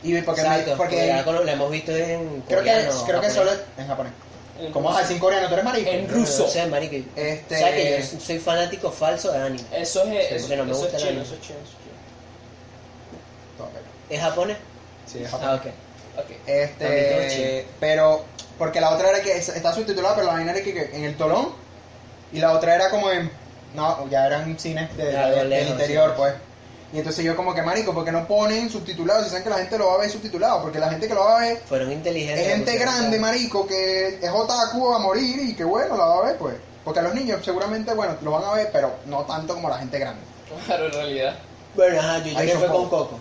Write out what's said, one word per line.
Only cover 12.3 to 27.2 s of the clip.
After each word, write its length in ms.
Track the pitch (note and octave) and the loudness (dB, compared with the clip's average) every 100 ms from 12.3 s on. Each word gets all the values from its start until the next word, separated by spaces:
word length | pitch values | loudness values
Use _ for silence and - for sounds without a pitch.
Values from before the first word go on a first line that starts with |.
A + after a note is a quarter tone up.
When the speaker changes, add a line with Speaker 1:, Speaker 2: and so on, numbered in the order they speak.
| - - - - - - - - E3 - - - - | -20 -20 -20 -20 -20 -20 -20 -20 -20 -20 -20 -20 -16
Speaker 1:
Todo 100 | A#2 | -16
pelo. 160 | - - - - | -14 -18 -20 -10
Speaker 2:
¿Es 120 | D3 | -2
japonés? 360 | E3 - F#3+ G#3 - - - - - | -2 0 -2 -4 -12 -20 -20 -20 -16
Speaker 1:
Sí, 180 | A#2+ | -12
es 100 | A#2+ | -8
Speaker 2:
Ah, 40 | B2+ | -4
Speaker 1:
japonés. 220 | C#3 C3 | -2 -2
Speaker 2:
ok. 600 | - - - - - - | -4 -14 -20 -20 -12 -10
Speaker 3:
Ok. 80 | C#3+ - - | -10 -12 -2
Speaker 1:
Este, 380 | C#3+ D3 - D3 | 0 0 -2 0
Speaker 2:
También 240 | C#3+ C#3+ | 2 4
todo 200 | C#3 C3+ | 2 0
chino. 400 | C3+ C3 C3 C3 - | -2 -2 -2 -6 -4
Speaker 1:
pero, 460 | D#3 D#3 D#3 D#3 - - - - | 2 6 6 4 0 -16 -20 -4
porque 220 | D#3 D#3+ | -2 2
la 100 | D#3+ | 4
otra 180 | D#3+ F#3+ | 4 4
era 120 | G3 | 4
que 160 | F#3+ F3+ | 2 0
es-, 120 | E3+ | -2
está 240 | E3 E3 | -2 -2
subtitulada, 420 | A3+ G#3+ F#3+ G3 G#3 | 0 -2 0 2 2
pero 120 | F3+ | 2
la 60 | |
vaina 180 | E3 E3 | 0 -2
era 100 | F#3 | -4
que, 100 | G3 | -4
que 220 | F3+ C#3 D3 | -4 -6 -4
en 80 | |
el 140 | D3 D3 | -6 -2
Tolón, 320 | D#3 G3 D4 - - - - - - - - | 2 2 0 -6 -20 -20 -20 -20 -20 -20 -12
y 80 | - | 2
la 120 | D#3+ | 4
otra 220 | D#3+ E3 F3 | 4 6 4
era 140 | F#3+ | 4
como 220 | G#3 G3 | 2 2
en, 180 | F3+ E3 - - - - | 0 -2 -8 -20 -20 -14
no, 340 | D3+ D#3 - C3+ | -2 -2 0 0
ya 160 | C#3 C3+ | 2 4
eran 300 | D3 D#3+ D#3+ | 2 -4 -6
cines 360 | E3 D#3+ D#3+ - | -6 -6 -6 -4
de, 80 | D3 | -2
Speaker 2:
Ya, 60 | |
Speaker 1:
de, 60 | C#3 | 2
Speaker 2:
algo 200 | C3+ C3+ | 4 4
Speaker 1:
del 100 | C3+ | 4
Speaker 2:
lejos, 220 | C3+ C#3+ | 2 0
Speaker 1:
interior, 380 | D3 D3 D3+ B2+ | 0 2 4 4
Speaker 2:
sí. 40 | B2+ | 4
Speaker 1:
pues. 160 | C#3 C3+ - - - - - | 0 0 -14 -20 -20 -20 -8
Y 60 | D3+ | -6
entonces 260 | D3+ D#3 | -4 -2